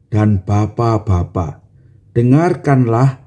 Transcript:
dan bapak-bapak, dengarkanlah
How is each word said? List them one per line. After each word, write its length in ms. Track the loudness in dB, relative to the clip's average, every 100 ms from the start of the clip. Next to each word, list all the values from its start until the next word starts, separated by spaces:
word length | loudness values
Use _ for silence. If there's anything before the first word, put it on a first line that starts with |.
| -6
dan 320 | 0 0 0
bapak-bapak, 1200 | -2 -2 -2 -4 -2 -2 -2 -2 -2 -6 -8 -10 _ _ _ _ _
dengarkanlah 1120 | -2 2 2 2 -2 0 2 2 2 0 -2